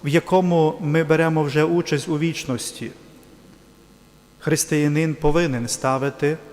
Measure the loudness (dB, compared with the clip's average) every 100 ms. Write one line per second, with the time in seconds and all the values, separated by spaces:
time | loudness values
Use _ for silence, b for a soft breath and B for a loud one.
0 | -2 0 2 2 4 4 2 0 -2 0
1 | 2 2 2 2 0 0 2 0 0 -4
2 | -2 -2 -2 -4 -6 -6 -6 -10 -12 -14
3 | -20 -20 -20 -20 -20 -20 -20 -20 -20 -20
4 | _ _ _ _ -2 -2 0 0 2 2
5 | 0 0 2 2 2 0 -4 -4 -2 -2
6 | -2 -2 -2 -2 -8